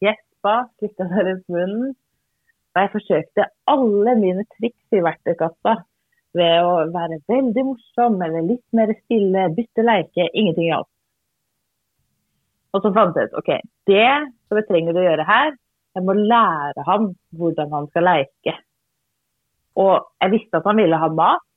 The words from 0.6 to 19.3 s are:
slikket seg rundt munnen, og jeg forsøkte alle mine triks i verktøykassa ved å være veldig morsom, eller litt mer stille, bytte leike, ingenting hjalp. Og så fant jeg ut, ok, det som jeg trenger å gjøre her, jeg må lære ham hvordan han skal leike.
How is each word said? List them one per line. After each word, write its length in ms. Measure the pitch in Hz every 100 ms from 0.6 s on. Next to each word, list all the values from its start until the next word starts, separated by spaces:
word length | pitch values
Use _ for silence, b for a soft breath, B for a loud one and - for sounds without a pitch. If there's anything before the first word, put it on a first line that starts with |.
| 247
slikket 360 | - 208 - 185
seg 160 | 190 185
rundt 240 | 185 185
munnen, 460 | 175 180 214 269 254 _ _ _ _ _ _ _ 175
og 60 |
jeg 100 | 196
forsøkte 540 | 208 - 160 - - - _ -
alle 440 | 277 233 202 226 240
mine 240 | 185 185 214 -
triks 380 | 233 - - 202
i 60 |
verktøykassa 720 | 170 - - 170 165 - 208 220 - _ _ _ _ 175
ved 300 | 170 170 175
å 60 | 175 160
være 300 | 175 170 160 -
veldig 320 | 254 254 214
morsom, 540 | 269 254 _ - 240 190
eller 220 | 165 165
litt 220 | 170 247 _ 226
mer 160 | 220 220 -
stille, 400 | 226 196 190 185 165
bytte 300 | 226 - 233
leike, 380 | 208 - 170 170
ingenting 340 | 160 170 165 165
hjalp. 220 | 147 - _ _ _ _ _ _ _ _ _ _ _ _ _ _ _ _ _ _
Og 100 | 196
så 80 | 208
fant 240 | 202 185 160
jeg 140 | 110
ut, 80 | -
ok, 140 | - 139 - _ -
det 220 | 196 240 285 294 - -
som 100 | 214
jeg 80 | 214
trenger 300 | 175 165 170
å 60 | 180
gjøre 220 | 156 156
her, 240 | 220 302 269 _ _ _ 190
jeg 80 |
må 140 | 185 202
lære 640 | 208 233 202 156 143 -
ham 220 | 147 202 214 175 _ 165
hvordan 320 | 170 160 147
han 160 | 147 147
skal 160 | 170
leike. 540 | 180 160 135 _ - - _ _ _ _ _ _ _